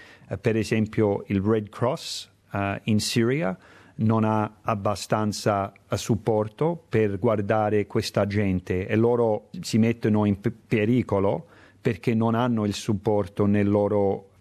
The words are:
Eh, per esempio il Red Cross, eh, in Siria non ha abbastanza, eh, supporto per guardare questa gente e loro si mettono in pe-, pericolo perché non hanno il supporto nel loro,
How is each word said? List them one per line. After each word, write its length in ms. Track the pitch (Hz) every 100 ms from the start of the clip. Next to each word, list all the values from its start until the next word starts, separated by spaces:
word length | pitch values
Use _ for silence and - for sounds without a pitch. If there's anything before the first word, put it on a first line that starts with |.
| - - -
Eh, 100 | 101
per 180 | 117 110
esempio 680 | 104 110 107 113 107 101 -
il 140 | 98
Red 280 | 101 110 104
Cross, 600 | - 120 160 - - - _ _
eh, 260 | 101 101 107
in 160 | - 107
Siria 580 | - 120 117 139 180 185 - - - -
non 300 | 110 113 110
ha 320 | 110 107 -
abbastanza, 1120 | - 107 101 101 - 107 107 101 117 101 98
eh, 240 | - - 117
supporto 880 | - 107 - 107 107 - 156 170 -
per 300 | 113 107 98
guardare 720 | 120 107 101 110 107 104 101
questa 400 | 113 - 117 101
gente 580 | 101 98 92 - 92 101
e 100 | 110
loro 540 | 117 120 113 107 - 185
si 200 | - 113
mettono 460 | 113 113 117 107 104
in 140 | 95
pe-, 120 | 120
pericolo 960 | - - 113 107 123 107 101 98 156 - - - _
perché 320 | 127 113 -
non 220 | 113 113 113
hanno 300 | 123 113 104
il 80 |
supporto 720 | 98 - 101 110 104 95 - 104
nel 240 | 104 101
loro, 640 | 104 101 104 98 101 - _